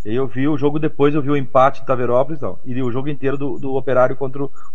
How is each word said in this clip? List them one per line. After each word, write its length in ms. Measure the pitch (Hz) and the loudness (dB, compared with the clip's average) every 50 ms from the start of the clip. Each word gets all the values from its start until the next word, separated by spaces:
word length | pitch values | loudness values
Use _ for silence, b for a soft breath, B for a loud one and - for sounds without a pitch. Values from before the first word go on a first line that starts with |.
| - | -2
Eu 200 | 104 110 127 135 120 | -2 -2 0 -2 0
vi 200 | 110 131 135 151 | 0 0 0 2
o 100 | 156 120 | 2 2
jogo 220 | 139 147 147 156 | 0 0 0 0
depois, 340 | 156 147 - - 143 147 147 | 0 0 0 2 2 2 2
eu 80 | 156 | 2
vi 80 | 131 139 | 0 0
o 60 | 147 | 0
empate 460 | 143 131 - - 131 131 139 - - | 0 0 0 2 4 4 4 2 0
do 40 | - | 0
Taverópolis, 540 | - 131 120 123 120 120 127 139 143 160 143 | 0 0 0 0 2 2 2 2 0 -2 -2
não. 180 | 123 95 90 - - | -2 -2 -2 -2 -2
E 180 | 127 120 127 | -2 -2 -2
o 100 | 131 123 | -2 -2
jogo 180 | 113 135 135 151 | -2 -2 -2 -2
inteiro 280 | 147 143 135 135 135 135 | -2 -2 -2 -2 0 -2
do, 220 | 143 139 - - | -2 -2 -2 -2
do 160 | 139 135 135 | -2 -2 -2
Operário 400 | 135 135 139 127 123 127 131 135 | -2 0 0 2 2 2 2 2
contra 280 | - 139 127 127 139 139 | 0 -2 -2 -2 -2 -2
o 80 | 139 B B B B B | -2 B B B B B